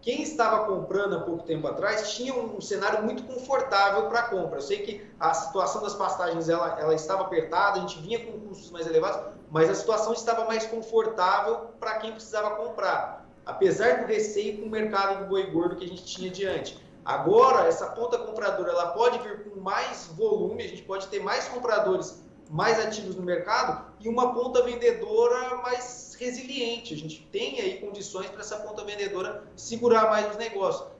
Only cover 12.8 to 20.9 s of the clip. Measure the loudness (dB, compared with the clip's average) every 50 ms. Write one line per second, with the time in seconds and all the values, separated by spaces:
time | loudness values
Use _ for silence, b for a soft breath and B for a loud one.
12.8 | 0 0 2 0 -2 -4 -8 -14 -16 -20 -20 -16 -12 -10 0 4 4 4 4 6
13.8 | 4 4 4 4 2 0 0 0 0 0 0 -2 -2 -2 -4 -6 -6 -4 -2 -2
14.8 | -2 0 2 2 2 2 0 -2 -2 -2 0 -2 0 0 0 0 0 0 -2 -4
15.8 | -8 -10 -12 -12 -12 -12 -10 -8 -8 -8 -6 -4 -4 -2 -2 -4 -6 -8 -12 B
16.8 | B B B B -6 -4 -2 0 2 6 8 10 10 10 8 6 6 4 4 2
17.8 | -2 -6 -4 -4 -2 -2 -2 -2 -2 -4 -6 -2 -2 -2 -2 0 -2 0 0 0
18.8 | 0 0 0 2 2 2 2 2 -6 -8 -10 -12 -12 -14 -14 -8 -4 -2 -2 -2
19.8 | -2 -4 -8 -10 -14 -14 -4 0 0 2 2 0 0 -2 -4 -6 -8 -10 -10 -14
20.8 | -10 -8